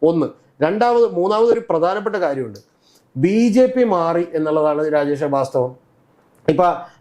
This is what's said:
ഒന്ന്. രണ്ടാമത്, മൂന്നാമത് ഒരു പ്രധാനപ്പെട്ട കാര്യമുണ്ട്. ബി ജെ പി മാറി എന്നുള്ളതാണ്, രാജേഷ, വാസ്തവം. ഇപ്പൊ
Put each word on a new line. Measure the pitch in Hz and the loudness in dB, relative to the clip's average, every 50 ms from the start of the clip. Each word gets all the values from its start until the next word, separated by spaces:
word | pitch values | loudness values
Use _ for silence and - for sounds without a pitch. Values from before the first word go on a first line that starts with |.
ഒന്ന്. | 147 165 170 165 139 - - - _ _ _ - | 0 2 2 2 -2 -4 -6 -12 _ _ _ -4
രണ്ടാമത്, | 143 160 196 220 240 240 240 240 233 208 | -2 -2 0 0 0 2 2 2 2 2
മൂന്നാമത് | 185 175 180 196 214 214 233 | 0 -2 -2 0 0 2 2
ഒരു | 240 233 233 - - | 2 2 0 -2 -2
പ്രധാനപ്പെട്ട | 170 160 165 180 190 208 196 220 208 | -2 0 0 0 -2 -2 -4 -4 -4
കാര്യമുണ്ട്. | 196 175 147 139 135 123 110 101 101 - _ _ _ _ _ _ _ _ _ - | -2 -2 -2 -2 -4 -6 -8 -12 -16 -20 _ _ _ _ _ _ _ _ _ -4
ബി | 131 143 185 202 220 240 | -2 0 0 2 2 2
ജെ | 240 196 254 254 | 2 4 4 2
പി | 254 254 254 247 | 4 2 0 0
മാറി | 220 190 170 165 165 165 170 175 170 - | 2 2 0 0 0 0 -2 -2 -4 -4
എന്നുള്ളതാണ്, | 156 156 156 156 156 151 151 147 147 156 156 151 | -4 -2 0 0 0 2 0 0 0 -2 0 0
രാജേഷ, | 147 147 143 147 135 151 | 0 0 -2 -2 -2 -2
വാസ്തവം. | 143 139 135 135 - - 131 123 127 127 - _ _ _ _ _ _ _ _ _ _ _ _ _ - | -2 -2 -2 -2 -2 -2 -2 -4 -4 -6 -12 _ _ _ _ _ _ _ _ _ _ _ _ _ 0
ഇപ്പൊ | 151 185 180 175 165 - - - - _ | 2 2 2 2 0 -2 -8 -16 -10 _